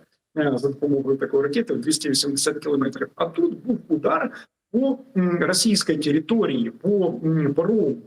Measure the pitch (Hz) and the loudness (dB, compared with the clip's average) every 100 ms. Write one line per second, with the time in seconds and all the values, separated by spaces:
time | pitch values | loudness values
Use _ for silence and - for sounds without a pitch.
0 | _ _ _ 156 147 123 139 135 143 139 | _ _ _ -2 0 0 -2 -2 0 0
1 | 135 139 139 139 143 233 226 120 139 151 | 0 -2 0 0 2 0 -2 -2 -2 -2
2 | 147 131 143 139 156 147 151 139 - - | 0 -2 0 -2 -2 -2 -2 0 0 -4
3 | - - - - 339 - 247 220 - 147 | -6 -4 -2 0 0 0 -4 -4 -2 0
4 | - 208 226 - - _ _ 240 269 - | 2 0 -2 -8 -20 _ _ 0 0 -2
5 | - 185 180 170 160 180 226 196 - 151 | -4 0 2 2 0 2 2 2 0 0
6 | 151 156 156 226 160 120 113 - 196 202 | 0 0 2 2 2 0 -2 -4 0 2
7 | 170 - 160 160 139 156 185 220 143 120 | 0 0 0 2 2 0 2 2 0 -2